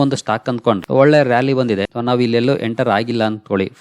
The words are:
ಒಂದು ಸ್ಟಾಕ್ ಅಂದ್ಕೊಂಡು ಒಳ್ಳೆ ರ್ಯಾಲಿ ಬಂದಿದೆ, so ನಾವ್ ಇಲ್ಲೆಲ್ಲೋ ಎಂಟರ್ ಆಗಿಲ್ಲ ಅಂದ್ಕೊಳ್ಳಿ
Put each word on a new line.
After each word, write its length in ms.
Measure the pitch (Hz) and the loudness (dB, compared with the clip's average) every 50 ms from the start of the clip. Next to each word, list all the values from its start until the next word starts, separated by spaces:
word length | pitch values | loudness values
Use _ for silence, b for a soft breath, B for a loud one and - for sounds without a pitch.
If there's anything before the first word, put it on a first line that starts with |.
| 143 | 2
ಒಂದು 120 | 139 135 120 | 2 0 -4
ಸ್ಟಾಕ್ 260 | - - 107 113 - 131 | -4 -4 -6 -4 -4 -6
ಅಂದ್ಕೊಂಡು 420 | 123 113 - 120 107 92 - - 127 131 | -6 -2 0 0 0 0 -2 -2 2 4
ಒಳ್ಳೆ 180 | 135 151 151 151 143 123 | 4 6 6 4 2 2
ರ್ಯಾಲಿ 220 | 120 120 131 139 135 127 | 2 0 0 0 0 0
ಬಂದಿದೆ, 260 | 127 117 107 95 98 - - | 0 0 0 -2 -2 -4 -6
so 80 | 120 120 120 | -6 -4 -2
ನಾವ್ 100 | 123 123 123 | 0 0 0
ಇಲ್ಲೆಲ್ಲೋ 300 | 117 113 117 120 131 139 - - 113 | 2 0 0 0 0 0 -2 -2 -6
ಎಂಟರ್ 240 | 117 123 127 117 98 104 | -4 -2 0 0 0 0
ಆಗಿಲ್ಲ 260 | 117 120 123 117 110 110 | 0 -2 -2 -2 0 -2
ಅಂದ್ಕೊಳ್ಳಿ 380 | 110 107 _ - 104 98 95 - - _ | -2 -6 _ -4 -2 -2 -2 -2 -6 _